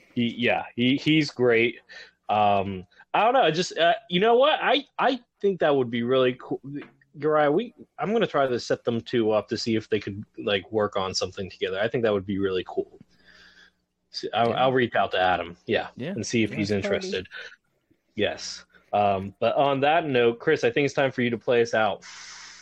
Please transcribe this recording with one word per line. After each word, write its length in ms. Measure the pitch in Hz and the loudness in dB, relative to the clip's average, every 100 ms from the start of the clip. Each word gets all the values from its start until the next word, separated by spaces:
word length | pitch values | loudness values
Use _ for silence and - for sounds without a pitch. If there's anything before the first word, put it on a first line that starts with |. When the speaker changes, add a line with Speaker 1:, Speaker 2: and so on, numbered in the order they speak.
| _ | _
Speaker 1:
he, 200 | 120 117 113 | -4 -4 0
yeah, 240 | 117 87 - | 0 0 -4
he, 220 | - 123 139 | -2 0 2
he's 340 | 151 156 143 | 2 2 0
great. 500 | - 123 113 120 - - - - _ - | 0 2 4 2 -2 -16 -20 -20 _ -2
Um, 560 | 107 104 101 98 95 - _ _ | 2 2 2 -2 -8 -12 _ _
I 120 | 165 | 0
don't 100 | 220 | 2
know. 80 | 262 | 4
I 80 | 170 | 4
just, 260 | 165 175 143 | 2 -4 0
uh, 160 | 170 - - | 2 2 -2
you 100 | 180 | 0
know 180 | 226 240 | 4 4
what? 220 | 285 285 | 4 2
I, 240 | 180 277 - - | 0 0 -2 -2
I 220 | 220 269 - _ | -2 -2 -8 _
think 180 | 202 185 | -2 0
that 160 | 160 139 | 2 2
would 140 | 120 | 0
be 120 | 120 | -2
really 320 | 117 131 127 127 | 0 2 2 0
cool. 220 | - 135 139 143 - _ _ | -8 -10 -10 -14 -14 _ _
Uriah, 380 | 151 151 151 147 | -6 0 2 2
we, 220 | 160 240 - - - | 2 -2 -10 -20 -8
I'm 120 | 165 | -4
gonna 160 | 226 185 | -2 0
try 200 | 147 135 | 0 0
to 120 | 120 | 0
set 260 | - 135 | -2 -4
them 180 | - 117 | -2 -4
two 300 | - 123 110 | -2 0 2
up 160 | 107 - | 0 0
to 80 | 110 | -4
see 180 | - 110 | -2 -2
if 140 | - | -2
they 100 | 104 | -4
could, 240 | 107 101 - - | -4 -10 -14 -8
like, 220 | 113 101 - | -4 -4 -2
work 240 | 110 104 101 | -2 -2 -2
on 160 | 95 | -4
something 380 | 90 92 98 92 | -4 -6 -6 -12
together. 280 | - 95 95 | -6 -6 -2
I 100 | 113 | -2
think 160 | 131 | 0
that 80 | 113 | 0
would 100 | 101 | 0
be 140 | 98 95 | -2 -2
really 260 | 98 92 - | -2 -2 -4
cool. 320 | - - - _ _ _ - - - - _ _ _ _ | -6 -8 -12 _ _ _ -20 -20 -20 -20 _ _ _ _
So 160 | - - | -12 -4
I'll, 160 | 107 117 | 0 0
Speaker 2:
Yeah. 60 | - | 2
Speaker 1:
I'll 80 | 131 | 2
reach 220 | 131 117 | 2 2
out 160 | 113 95 | 0 0
to 80 | 95 | 2
Adam, 380 | 92 87 85 90 - | 2 2 -2 -10 -2
yeah, 220 | - - - | -2 -2 -10
Speaker 2:
Yeah. 140 | 143 | -8
Speaker 1:
and 140 | 196 101 | -8 -2
see 160 | 120 | 0
if 120 | 107 | 0
he's 160 | 107 101 | -2 -2
Speaker 3:
That's 160 | 101 101 | -2 -2
funny. 80 | 92 | -4
Speaker 1:
interested. 300 | 95 98 95 - - - _ _ _ _ _ | -4 -8 -8 -16 -18 -20 _ _ _ _ _
Yes. 500 | - 98 - - - - _ _ | -4 -4 -4 -12 -14 -20 _ _
Um, 400 | 104 101 98 98 - | 0 2 0 -4 -2
but 140 | 113 147 | 0 2
on 240 | 139 139 | 2 2
that 260 | 143 170 156 | 2 2 2
note, 320 | 123 117 117 | 2 2 2
Chris, 260 | 160 147 | 0 2
I 60 | 120 | 2
think 160 | 151 139 | 2 0
it's 80 | |
time 180 | - 135 | 0 0
for 80 | - | 0
you 80 | 120 | -2
to 80 | 113 | -2
play 220 | - 120 | 2 2
us 140 | 117 | 2
out. 280 | 110 107 - - - - - - - | 2 0 -2 -10 -20 -18 -20 -20 -20